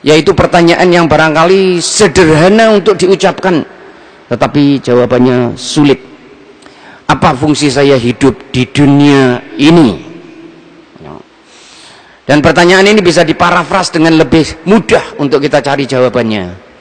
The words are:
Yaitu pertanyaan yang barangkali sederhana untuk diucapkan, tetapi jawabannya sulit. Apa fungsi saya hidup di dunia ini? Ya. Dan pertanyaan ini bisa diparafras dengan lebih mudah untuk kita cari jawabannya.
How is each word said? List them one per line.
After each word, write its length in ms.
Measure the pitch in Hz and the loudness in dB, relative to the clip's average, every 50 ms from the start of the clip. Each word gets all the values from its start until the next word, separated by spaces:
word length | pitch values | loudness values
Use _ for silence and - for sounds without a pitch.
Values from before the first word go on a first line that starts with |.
Yaitu 320 | - 135 156 160 151 202 180 | 2 2 2 2 2 0 0
pertanyaan 560 | - 180 - - 175 170 170 170 - 175 185 | 0 0 0 2 2 2 2 2 2 2 2
yang 160 | 175 175 170 | 2 2 2
barangkali 800 | 160 151 151 156 160 151 156 160 180 190 196 190 185 180 175 160 | 2 2 2 0 0 0 0 0 2 2 0 0 0 -2 -2 -4
sederhana 880 | - - - 220 190 131 185 185 156 156 147 160 190 208 220 226 220 214 | -6 -2 0 0 0 2 2 2 2 4 2 4 2 4 4 2 2 2
untuk 240 | 202 170 202 196 | 2 2 0 0
diucapkan, 640 | - - 175 196 - - 185 - - - 190 180 151 - - - - - - - - - - - - - _ 120 | 0 0 0 0 0 0 -4 -4 -2 -4 -2 -2 -2 -4 -6 -14 -20 -20 -20 -20 -20 -20 -20 -20 -20 -10 _ -4
tetapi 480 | 110 - 120 110 143 143 143 143 131 | -4 -4 -2 0 0 0 0 0 -2
jawabannya 800 | - - 120 123 120 113 127 123 123 131 123 123 123 117 - - | -2 0 0 0 2 2 2 2 2 2 2 0 -2 -4 -6 -10
sulit. 400 | - - - 156 147 143 131 - - - - - - - - - - - - - - - - - - - - - _ | -12 -8 -6 -2 0 0 0 -2 -4 -20 -20 -20 -20 -20 -20 -20 -20 -20 -20 -20 -20 -20 -20 -20 -20 -20 -20 -20 _
Apa 320 | - 160 131 - 175 147 | -6 -6 -2 -2 -2 -2
fungsi 320 | 123 147 151 151 - 147 147 | -2 -2 -2 -2 0 -2 -2
saya 320 | 123 139 143 139 139 131 | 0 0 2 2 2 0
hidup 540 | 113 120 123 - - 135 110 - - - - | 0 -2 -4 0 0 -2 -2 -2 -12 -10 -6
di 100 | 127 127 - | -6 -6 -4
dunia 720 | - - 147 139 143 143 143 147 139 139 135 127 123 120 - - - - | 0 0 2 2 4 4 4 4 4 2 2 0 0 -4 -8 -14 -6 -2
ini? 400 | 135 151 170 170 156 117 90 73 - - - - - - - - - - - - - - - - - _ _ 82 80 | 2 2 4 4 4 2 0 -4 -12 -18 -20 -20 -20 -20 -20 -20 -20 -20 -20 -20 -20 -20 -20 -20 -20 _ _ -20 -20
Ya. 80 | 73 78 - - _ _ _ _ _ - - - - - - - - - - - - - _ _ | -20 -20 -20 -20 _ _ _ _ _ -20 -20 -20 -20 -20 -20 -20 -20 -20 -20 -20 -20 -20 _ _
Dan 160 | - 135 151 | -2 -2 0
pertanyaan 480 | 135 170 156 175 175 175 180 190 190 202 | 0 0 0 2 2 2 2 2 2 2
ini 160 | 214 214 185 | 2 2 2
bisa 220 | 175 160 175 170 | 0 0 0 0
diparafras 680 | 151 156 - 175 175 175 180 170 139 - 190 180 - - | -2 -2 -2 -2 -2 0 -2 -4 -2 -4 -4 -4 -4 -2
dengan 240 | 170 160 165 165 | -2 0 2 2
lebih 480 | 156 160 135 - 165 151 - - - - | 2 2 2 2 0 -2 -2 -6 -10 -2
mudah 560 | 175 202 226 - - 214 - - - - - | 0 0 0 0 0 -2 -2 -2 -6 -10 -8
untuk 240 | 151 135 139 143 139 | -6 -2 -2 -2 -2
kita 160 | 147 135 147 | 0 -2 -2
cari 240 | 127 143 139 139 139 | -2 -2 -4 -4 -4
jawabannya. 880 | 117 135 127 127 123 107 123 117 113 110 104 92 90 90 92 - - - - | -4 -2 -2 -2 0 0 -2 -4 -2 -4 -6 -6 -10 -14 -18 -20 -20 -20 -20